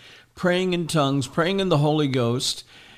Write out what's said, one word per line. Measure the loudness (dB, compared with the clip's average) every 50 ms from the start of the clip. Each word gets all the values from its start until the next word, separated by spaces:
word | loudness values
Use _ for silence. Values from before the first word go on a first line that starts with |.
| -20 -20 -20 -20 -20 _ _
praying | -4 0 0 0 2 0 0 -2
in | -2 -4
tongues, | -2 0 0 2 2 0 0 -2
praying | -2 -2 -2 0 0 0 0
in | 0 2
the | 2 2
Holy | 2 2 2 2 0
Ghost, | 0 0 0 0 0 0 -2 -2 -4 -6 -6 -12 _ -20 -20 -20 -20 -20